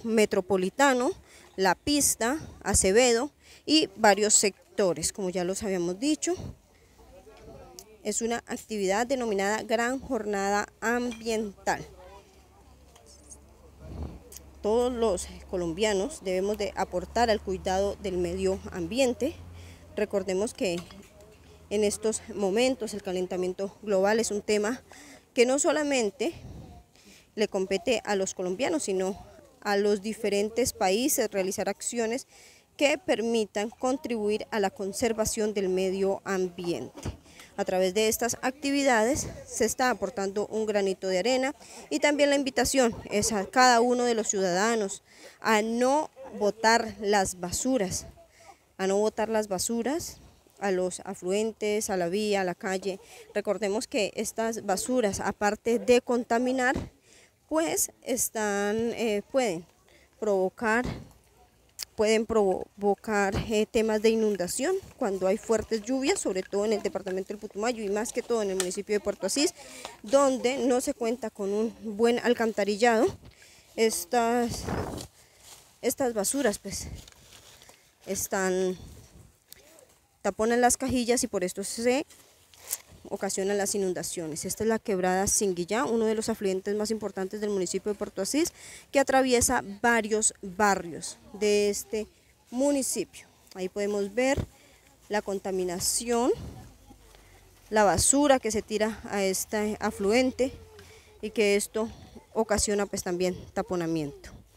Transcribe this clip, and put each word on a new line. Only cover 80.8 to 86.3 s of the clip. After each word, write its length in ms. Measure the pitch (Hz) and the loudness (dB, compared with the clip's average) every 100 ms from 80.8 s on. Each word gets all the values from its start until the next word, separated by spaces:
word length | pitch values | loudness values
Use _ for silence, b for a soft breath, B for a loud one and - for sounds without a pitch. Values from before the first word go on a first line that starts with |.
| 262 247 233 240 | 0 0 2 0
y 40 | 247 | 0
por 160 | 202 | -2
esto 200 | 180 - | -4 -4
se 440 | 202 - 233 262 320 - - _ _ B B B B B - | -8 -2 0 2 -2 -12 -20 _ _ B B B B B -12
ocasionan 480 | 202 196 - 190 202 | -6 -4 -2 -2 0
las 180 | 202 214 | -2 -2
inundaciones. 720 | 190 170 170 - 160 156 196 | -2 -2 -6 -8 -8 -8 -8
Esta 180 | - | -2
es 60 | 220 | 0
la 100 | 220 | 0
quebrada 480 | - 190 185 185 196 | 0 0 2 2 2
Singuillá, 560 | - 202 175 175 214 | 2 0 0 -2 -2
uno 220 | 262 226 220 | 0 2 2
de 100 | 220 | 0
los 140 | |
afluentes 440 | 220 | -2